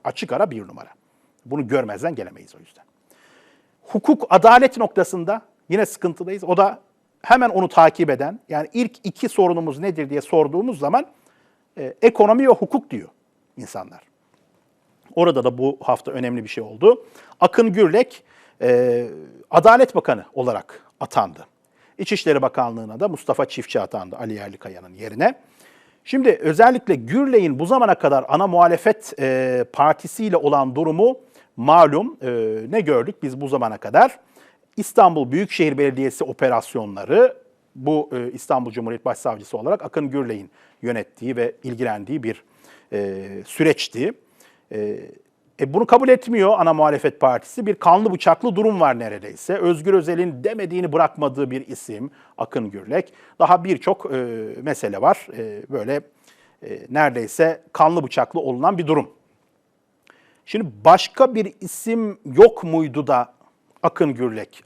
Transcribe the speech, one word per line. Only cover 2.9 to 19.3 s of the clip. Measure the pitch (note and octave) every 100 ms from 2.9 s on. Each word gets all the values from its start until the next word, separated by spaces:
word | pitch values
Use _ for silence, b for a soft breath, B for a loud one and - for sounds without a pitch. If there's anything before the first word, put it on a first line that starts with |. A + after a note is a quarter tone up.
| _ _ b b b b b b b
Hukuk, | - A3 - C4+ -
adalet | F#3 A3 A#3+ C4 B3+
noktasında | A3+ - F3+ F#3 E3+ A3 _ _ -
yine | F#3 G#3
sıkıntıdayız. | - F3+ E3+ F3+ G3
O | F3 F3+
da | G3 G#3+ _ _ _ _
hemen | - B3+ A#3+
onu | F#3+ F3+
takip | - E3 D#3 E3
eden, | C3 C#3 G#3 -
yani | D3+ -
ilk | A#3 A#3+ _
iki | G3+ - A#3+
sorunumuz | - F3+ E3+ D#3+ C3+
nedir | G3 D#3+ C#3+
diye | C#3+
sorduğumuz | - E3+ D3 E3 A#3+ F#3
zaman, | C#3+ A3 D#4+ _ _ _ _ _ _ -
e, | C3 -
ekonomi | A3+ A3+ G#3 A#3 C4+
ve |
hukuk | A3+ G3 C#4 -
diyor | A2 E2+ _ _ _ _ -
insanlar. | A#2 G2+ F#2 - _ _ _ _ _ _ _ _ _ _ _
Orada | - F3 C3
da | B2 B2
bu | C3 C#3+
hafta | - A#2+ -
önemli | C#3 B2 A#2+
bir | A2
şey | -
oldu. | A2 A2 G#3+ B3 B B B B
Akın | F3 - A3+
Gürlek, | F#3 G3 E3 B3+ - _ b b b
e, | B2+ B2 B2 A#2+ A#2+ D2+ -